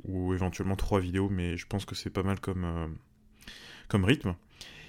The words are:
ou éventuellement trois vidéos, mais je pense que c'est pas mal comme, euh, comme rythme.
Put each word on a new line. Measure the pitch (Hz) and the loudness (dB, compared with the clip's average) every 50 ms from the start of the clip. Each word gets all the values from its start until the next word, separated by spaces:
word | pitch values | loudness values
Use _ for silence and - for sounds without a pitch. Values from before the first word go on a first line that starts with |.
| - | -8
ou | - 95 92 90 92 92 | -4 -2 0 0 2 2
éventuellement | 90 92 92 - - 92 95 95 | 2 2 0 0 0 0 0 2
trois | - - - 107 98 | 2 2 4 4 4
vidéos, | 90 90 87 95 98 98 | 4 2 2 2 2 2
mais | 101 90 87 87 85 | 2 0 0 0 -2
je | 85 - | -4 -4
pense | - - 98 - | -4 -4 -4 -4
que | - 92 | -4 -6
c'est | - - 92 | -6 -6 -4
pas | - 101 90 | -2 0 2
mal | 98 98 87 | 2 0 0
comme, | - - 95 92 90 | -2 -2 -2 -2 -2
euh, | 85 82 85 82 80 78 - - - - _ - - - - - - - - - - - - - - | -2 -2 -2 -4 -4 -6 -10 -14 -20 -20 _ -20 -20 -20 -20 -18 -18 -18 -18 -18 -18 -18 -18 -4 0
comme | - 104 92 | 2 4 6
rythme. | 101 147 156 - 101 87 - - - - - - - - - - | 6 4 4 2 -2 -4 -4 -8 -20 -20 -18 -18 -18 -18 -20 -20